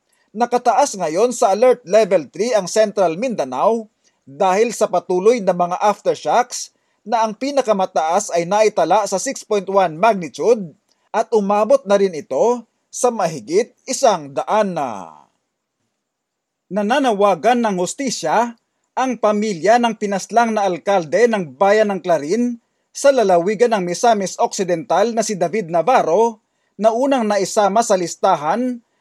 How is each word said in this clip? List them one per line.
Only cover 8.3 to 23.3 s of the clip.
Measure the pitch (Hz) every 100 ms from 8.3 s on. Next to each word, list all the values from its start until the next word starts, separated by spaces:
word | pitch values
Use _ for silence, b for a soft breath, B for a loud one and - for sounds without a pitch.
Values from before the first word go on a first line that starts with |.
ay | 170 170
naitala | 208 214 202 160 208 202
sa | 185
six | 269 -
point | - 208 185
one | 196 180 156
magnitude | 226 202 156 - 180 233 170 - _ _ -
at | 208 -
umabot | 214 196 208 220 277
na | 190 202
rin | 196
ito | 156 - 131 220 240 - _ _
sa | - 240
mahigit | 220 170 156 107 185 240 _ -
isang | 254 247 180 143
daan | 139 147 208 202
na. | 165 131 101 82 76 65 _ _ _ _ _ _ _ _ _ _ _ _ _ -
Nananawagan | 196 208 285 262 202 202 170 208 247
ng | 226 185
hustisya | 180 - 262 - 156 190 240 233 _ _ _ -
ang | 262 233
pamilya | 214 208 214 170 180 240
ng | 233 220
pinaslang | 202 196 - 220 233
na | 214 196
alkalde | 170 202 196 151 180 240
ng | 208 156
bayan | 127 196 214 208
ng | 190
Clarin | 180 160 143 226 240 233 _ _ _
sa | - 277
lalawigan | 262 196